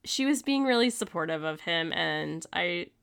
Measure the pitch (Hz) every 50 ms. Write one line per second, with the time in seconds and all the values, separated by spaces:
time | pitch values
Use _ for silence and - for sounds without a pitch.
0 | - - - - 269 277 294 262 - - 277 269 269 262 247 233 233 240 233 -
1 | - - - 170 160 165 160 156 151 160 156 156 - 170 170 165 165 165 - -
2 | 165 160 151 156 156 151 156 165 - - - 170 175 175 175 175 175 - _ _